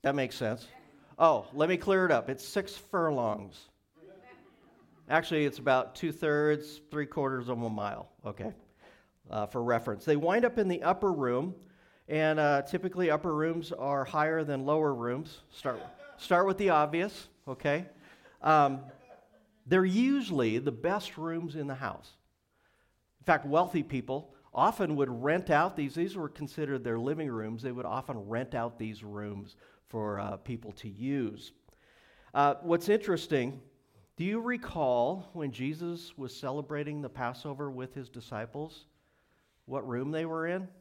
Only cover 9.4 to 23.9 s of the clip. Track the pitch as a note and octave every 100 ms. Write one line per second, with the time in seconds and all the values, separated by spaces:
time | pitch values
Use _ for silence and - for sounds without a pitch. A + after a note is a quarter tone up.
9.4 | G#2 B2+ A#2+ A#2 A#2 G#2 - D3 E3 G3+
10.4 | A#3+ A#3+ G3 F3 D#3+ F#3 G3+ E3 B2+ B2
11.4 | E3 F#3 - _ _ _ - D3+ D#3 D#3
12.4 | D3 C#3+ C#3 - F#3 F3+ F3 D3+ E3+ D3+
13.4 | D#3 E3 E3 - C3+ C#3 C3 D#3 D3+ D#3+
14.4 | D3+ C#3 C3+ D3+ D#3 C3 A#2+ B2+ D#3 -
15.4 | - - C3+ A#2 - - - - - F3
16.4 | G3 F#3+ G3 D#3+ D3+ D#3+ G3+ - - _
17.4 | - B2+ D3 D3 F#3 - - - - _
18.4 | - D#3 C#3+ C3+ C3 - - - _ _
19.4 | _ _ - F#3 F#3+ F#3+ C4 C#4 A3 D#3+
20.4 | A#2 A2 C#3 A2+ D#3 G3+ - - E3 E3
21.4 | E3+ D3+ C#3+ C3 B2+ - - _ _ _
22.4 | _ _ _ _ _ _ _ _ - D#3
23.4 | C#3+ D3+ F3 F3 D3